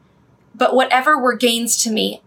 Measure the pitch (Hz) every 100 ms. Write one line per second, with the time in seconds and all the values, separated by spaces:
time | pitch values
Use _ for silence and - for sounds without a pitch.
0 | _ _ _ _ _ 214 247 247 262 254
1 | 277 302 247 214 247 233 233 - 233 220
2 | 196 214